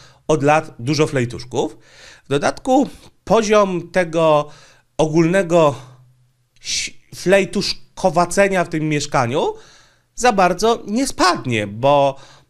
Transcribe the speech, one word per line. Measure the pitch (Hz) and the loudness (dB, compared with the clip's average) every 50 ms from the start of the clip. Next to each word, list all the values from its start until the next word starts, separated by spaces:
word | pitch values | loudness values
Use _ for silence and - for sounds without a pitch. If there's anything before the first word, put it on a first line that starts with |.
| - - _ _ _ - | -20 -20 _ _ _ -2
od | 156 147 135 | 0 2 2
lat | 147 151 156 156 - - - | 2 2 2 0 -4 -10 -8
dużo | 117 127 156 147 156 - | -6 -4 0 0 0 0
flejtuszków. | 147 135 123 120 - - - - - 123 196 311 - - _ _ _ - - - - - _ | 0 -2 -4 -4 -6 -10 -14 -8 -6 -4 -4 -4 -8 -14 _ _ _ -20 -20 -20 -20 -20 _
W | - | -6
dodatku | 131 147 190 - - - - 277 254 294 254 170 - - - - _ _ _ | -4 -2 -2 -2 -4 -4 -2 0 2 2 2 0 -4 -12 -20 -20 _ _ _
poziom | - 185 226 226 202 214 214 202 190 185 175 165 170 | 0 2 2 2 4 2 2 2 2 -2 -4 -6 -4
tego | - 185 180 165 156 165 160 160 151 147 147 147 - - - - _ _ _ _ _ - | -2 -2 -2 0 0 0 2 4 4 2 0 -4 -10 -20 -20 -20 _ _ _ _ _ -2
ogólnego | 151 156 151 170 165 160 180 196 - 165 165 175 160 147 131 - - - - - _ _ _ _ _ _ _ _ _ _ _ _ | -2 0 2 2 2 2 2 0 0 2 2 4 4 4 2 -2 -8 -18 -20 -20 _ _ _ _ _ _ _ _ _ _ _ _
ś-, | - - - - - - - - - _ - | -10 -8 -6 -6 -6 -8 -12 -18 -20 _ -20
flejtuszkowacenia | - - 175 190 196 190 - - 208 180 - - - - - _ - - 185 151 170 175 175 175 196 202 196 190 185 170 | -8 0 2 2 2 2 0 -4 -4 -4 -4 -6 -10 -12 -18 _ -4 -2 0 0 0 0 0 2 0 0 2 2 0 -2
w | 147 | -2
tym | 170 160 156 156 | -4 -4 -2 -2
mieszkaniu | 151 147 143 - - 147 127 117 123 165 220 415 427 - - - - - _ _ _ _ _ _ _ | -2 -4 -4 -2 -2 -2 0 0 -2 -2 -2 -4 -6 -8 -14 -20 -20 -20 _ _ _ _ _ _ _
za | - 226 247 | -2 0 2
bardzo | 220 196 185 180 180 175 208 226 233 - - - | 2 4 2 2 2 0 0 0 0 -2 -4 -6
nie | 208 240 277 254 | -4 -4 -4 -4
spadnie, | - - 311 370 330 - 120 127 120 110 104 101 | -2 0 0 0 0 -2 -4 -4 -4 -2 -4 -4
bo | 104 113 127 139 147 143 139 139 135 - - - - _ _ | -6 -2 0 2 4 4 2 0 -2 -6 -12 -20 -20 _ _